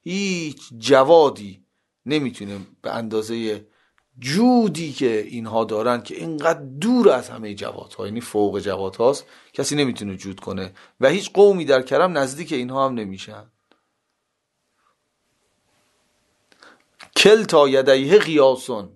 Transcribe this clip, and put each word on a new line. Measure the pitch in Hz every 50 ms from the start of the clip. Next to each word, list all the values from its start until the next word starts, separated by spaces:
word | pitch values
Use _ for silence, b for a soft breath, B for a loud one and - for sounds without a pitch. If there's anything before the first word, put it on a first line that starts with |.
هیچ | _ 165 180 196 202 196 185 175 165 151 139 - - - 123 113
جوادی | 110 117 143 131 135 139 170 165 156 135 107 101 104 98 98 _ _ _ _ _ _ _ _ _ _
نمیتونه | 120 147 151 143 123 - - 101 101 101 98 92 _ _ _ -
به | -
اندازه | - 117 117 110 107 110 107 107 113 117 113 110 107 101 104 _ _ _ _ _ _ _ _ _ _ 127
جودی | 120 131 147 185 233 247 254 240 226 208 151 156 170 156 127
که | - 139 123 113 107
اینها | 104 - 120 120 113 110 107 113 113
دارن | 104 110 107 110 123 123 120 120
که | - -
اینقدر | - - 165 160 151 143 165 165 151
دور | 143 135 131 143 156 226 254 247 226 196
از | 143 123 120 -
همه | 120 117 110 104 101
جوادها، | 95 101 - - - - - - - 101
یعنی | 101 107 117
فوق | 120 - - 107 104 101 95 101
جوادهاست، | 92 101 95 95 98 95 95 - 117 123 - - - b b b b b b
کسی | - 139 139 147
نمیتونه | 147 143 131 110 - 107 101 95
جود | 92 - 98 95 -
کنه | - - 98 95 95 92 _ b b b b b
و | 120 135
هیچ | 156 202 196 - _
قومی | 190 202 202 196 185 160
در | 135 139 131 127
کرم | 127 139 139 165 185 175 147
نزدیک | 135 127 135 147 175 147 160
اینها | 127 123 123 127 135 135
هم | 135 127
نمیشن. | 117 107 98 95 95 - - 107 104 107 113 _ _ _ _ _ _ _ _ _ _ _ _ _ _ _ _ _ _ _ _ _ _ _ _ _ _ _ _ _ _ _ _ _ _ _ _ _ _ _ _ _ _ _ _ _ _ _ _ _ _ _ _ _ _ _ _ _ _ _ _ b b b b b b b _ _ _ - _ _
کلتا | - - 190 214 226 214 - 175 156 143 139
یدیه | 131 135 131 143 135 135 135 139 180 208
غیاث | - 170 160 147 139 135 127 127 - - 123 107 98 92 _